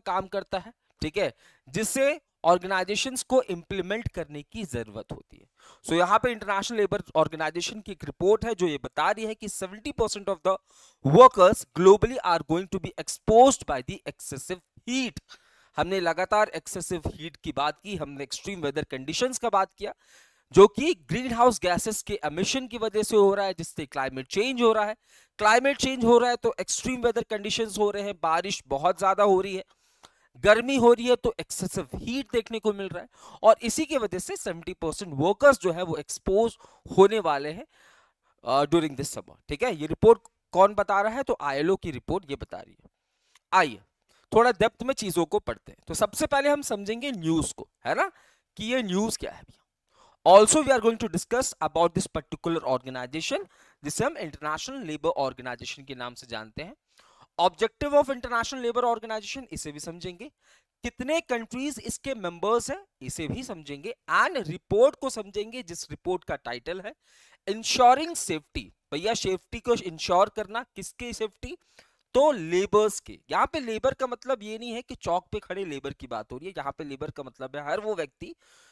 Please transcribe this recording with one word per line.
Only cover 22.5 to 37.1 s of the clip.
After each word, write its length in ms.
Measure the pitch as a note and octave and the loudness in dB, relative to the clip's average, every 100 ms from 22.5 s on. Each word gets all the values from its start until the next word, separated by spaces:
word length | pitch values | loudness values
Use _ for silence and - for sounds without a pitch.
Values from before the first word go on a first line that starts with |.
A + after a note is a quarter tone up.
| C4+ B3+ | -4 -6
की 120 | A#3 | -6
वजह 240 | A3 G#3 | -4 -2
से 140 | G#3 G#3+ | 2 6
हो 160 | G3 | 6
रहा 120 | G3 G3 | 4 -2
है, 80 | |
जिससे 320 | F#3 E3 - D3 | -4 -10 -10 -8
climate 400 | C#3+ C3+ C3 C3 | -6 -6 -6 -6
change 340 | G3 B3 B3 | -2 -2 2
हो 100 | A#3 | 4
रहा 120 | A3 | 4
है। 120 | G#3 A3 _ _ _ - | 0 -4 _ _ _ 0
Climate 380 | G#3+ A#3 C4+ C#4 | 4 6 4 2
change 280 | C4+ C4 | -2 0
हो 140 | A#3 A#3+ | 6 6
रहा 120 | B3 | 6
है 60 | A#3+ | 0
तो 180 | A#3+ - | -2 -4
extreme 400 | - - B3 B3+ | -6 -6 -4 -2
weather 200 | A#3 A3+ - | -2 -2 -4
conditions 480 | G#3+ G#3 A#3+ A3 G3 | -6 -4 -4 -4 0
हो 120 | G#3 | -2
रहे 120 | G3+ | -2
हैं, 120 | G3+ F3+ | -6 -4
बारिश 400 | E3 E3 F#3+ - - | 0 0 -2 -6 -6
बहुत 300 | C#3 F3 F#3 | -2 0 2
ज्यादा 240 | F#3+ G3 | 2 4
हो 180 | G#3 F#3+ | 4 4
रही 140 | G3+ F#3 | 0 -6
है, 80 | - _ _ _ - _ _ B2 | -12 _ _ _ -20 _ _ 0
गर्मी 320 | F#3+ A3 B3 C#4 | 4 6 4 4
हो 160 | A#3 | 6
रही 140 | A#3 B3 | 6 4
है 100 | A#3+ | 0
तो 180 | A#3+ - | 0 -4
excessive 480 | - - F#3 F#3+ D3 | -8 -8 -6 -6 -8
heat 380 | - - C4 - | -8 -6 -6 -4
देखने 260 | A#3+ - A3+ | -4 -4 -4
को 140 | G#3+ | -4
मिल 160 | G3+ F#3+ | -4 -4
रहा 140 | E3+ | -10
है, 60 | - _ - - | -12 _ -20 2
और 140 | A3 A3 | 6 6
इसी 220 | A#3 - | 4 -2
की 140 | D#4 C#4+ | -2 -2
वजह 200 | G#3 F3+ | -2 -4
से 180 | - G4+ | -8 -8
seventy 360 | G#3 E3+ F#3+ F#3 | -8 -8 -10 -8
percent 300 | D#3+ D3+ F#3 | -6 -6 -6
workers 440 | C#3 E3 G3+ C#4+ C4+ | 0 0 4 4 4
जो 120 | F#3 | 2
है 100 | E3 | -2
वो 140 | F3+ D3+ | -4 -6
expose 600 | - - - F#3+ A#3 - - _ - - | -8 -10 0 2 2 -2 -20 _ 0 6
होने 220 | G3 | 6